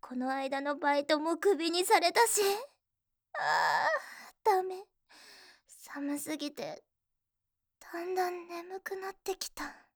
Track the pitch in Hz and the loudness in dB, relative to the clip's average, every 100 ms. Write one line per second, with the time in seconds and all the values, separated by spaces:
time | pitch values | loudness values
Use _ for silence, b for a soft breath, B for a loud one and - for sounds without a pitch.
0 | - 247 254 269 269 277 277 285 285 285 | -8 -4 -2 -2 -2 -2 -2 0 2 2
1 | 285 311 311 339 392 320 330 339 370 415 | 4 2 2 2 4 4 2 0 4 4
2 | 339 349 453 403 403 403 539 _ _ _ | 6 4 4 4 2 0 -6 _ _ _
3 | _ _ _ 302 147 165 165 156 - 605 | _ _ _ -6 0 2 2 2 2 -2
4 | B B B _ - 381 370 370 403 _ | B B B _ 2 4 2 -8 -14 _
5 | _ B B B B B B - - 285 | _ B B B B B B -20 -14 -8
6 | 285 285 294 302 294 294 151 151 _ _ | -4 -4 -4 -6 -6 -6 -10 -10 _ _
7 | _ _ _ _ _ _ _ _ - 339 | _ _ _ _ _ _ _ _ -14 -10
8 | 349 370 359 359 339 339 349 381 - 392 | -4 0 0 -2 -10 -12 -10 -10 -8 -8
9 | 381 - - 381 - - 294 - _ | -10 -10 -6 -6 -6 -8 -12 -12 _